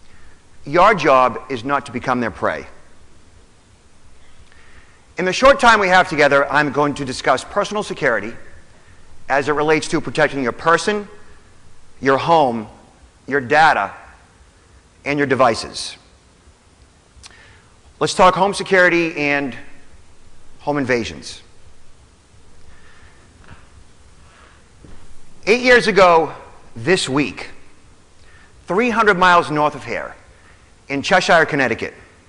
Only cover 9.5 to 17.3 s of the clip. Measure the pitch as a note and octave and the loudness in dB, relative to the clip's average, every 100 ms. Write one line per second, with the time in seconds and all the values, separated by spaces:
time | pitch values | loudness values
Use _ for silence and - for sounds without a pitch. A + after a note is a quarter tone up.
9.5 | D3 D3+ D#3 - D#3+ C#3 C#3 C#3+ C#3 A#2+ | -2 0 0 -2 -6 -4 -2 -2 -2 -4
10.5 | - E3+ E3+ - G#3 G3+ - - - - | -2 0 0 0 -6 -6 -18 -20 -20 -20
11.5 | - - - - - C3+ C3+ C3+ E3 C3 | -20 -20 -20 -20 -6 0 0 2 2 0
12.5 | A#2 G#2 - - _ _ _ - C#3 B2 | -2 -8 -16 -20 _ _ _ -6 -6 0
13.5 | D3+ D#3 A#2 G2 - - - _ _ _ | 2 4 2 -2 -8 -20 -20 _ _ _
14.5 | _ _ _ _ _ C3+ D3 C#3+ B2+ B2 | _ _ _ _ _ -6 -2 0 2 2
15.5 | A2 C#2 - - - _ _ _ _ _ | 0 -6 -12 -14 -16 _ _ _ _ _
16.5 | _ _ _ _ _ _ _ - | _ _ _ _ _ _ _ -20